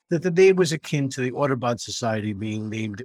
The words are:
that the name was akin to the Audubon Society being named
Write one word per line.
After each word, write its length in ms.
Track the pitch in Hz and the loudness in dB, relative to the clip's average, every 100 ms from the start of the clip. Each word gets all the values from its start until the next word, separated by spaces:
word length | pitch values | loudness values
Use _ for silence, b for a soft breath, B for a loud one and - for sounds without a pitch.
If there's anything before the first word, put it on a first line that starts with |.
| _ | _
that 120 | 170 | -2
the 100 | 180 | 0
name 260 | 170 190 185 | 6 6 6
was 160 | 160 | 2
akin 340 | 156 - 147 135 | 0 -2 -2 -2
to 120 | 131 | -2
the 100 | 127 | -4
Audubon 460 | 120 143 127 120 120 | 0 0 0 0 -2
Society 560 | - - 117 110 107 | -6 -4 -2 -2 -4
being 340 | 98 110 107 107 | -4 -6 -6 -6
named 340 | 110 110 104 | -6 -6 -8